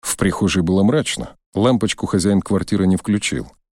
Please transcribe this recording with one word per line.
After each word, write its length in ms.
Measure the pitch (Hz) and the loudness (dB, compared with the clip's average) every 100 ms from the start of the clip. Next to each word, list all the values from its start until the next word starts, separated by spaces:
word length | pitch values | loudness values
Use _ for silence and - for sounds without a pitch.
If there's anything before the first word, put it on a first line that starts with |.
В 160 | - - | -8 -2
прихожей 460 | 98 - 98 92 | 0 0 0 0
было 200 | 85 92 | 2 2
мрачно, 540 | 101 147 127 - 62 - _ | 2 2 -2 -6 -10 -16 _
лампочку 520 | - 113 123 107 - - | 0 2 2 0 -4 -2
хозяин 340 | 101 90 101 | 0 2 0
квартиры 460 | - 98 90 101 95 | 0 -2 0 0 2
не 100 | 92 | 0
включил, 540 | - 104 - 67 - _ _ | 0 -2 -2 -6 -8 _ _